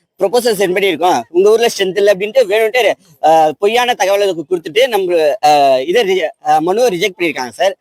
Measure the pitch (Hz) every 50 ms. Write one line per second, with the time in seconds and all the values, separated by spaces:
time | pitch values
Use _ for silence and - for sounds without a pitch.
0 | _ _ _ - 196 196 214 247 226 247 220 180 202 175 180 202 190 196 165 135
1 | 170 185 160 127 117 _ 160 175 196 208 220 226 233 233 - - 196 190 170 208
2 | 202 208 202 180 202 208 214 269 240 180 202 220 226 220 226 254 220 185 135 _
3 | _ _ 151 - - 156 160 160 156 156 147 - 202 208 226 240 247 240 240 -
4 | 202 185 202 202 202 196 180 160 - - 370 175 160 180 143 214 262 262 226 196
5 | 190 175 175 165 156 147 127 - - 151 151 147 139 139 135 127 135 160 180 247
6 | 226 185 190 185 165 147 - _ - 151 151 156 156 175 190 226 254 240 185 165
7 | 196 208 180 - 175 165 135 139 127 120 - - 170 196 185 _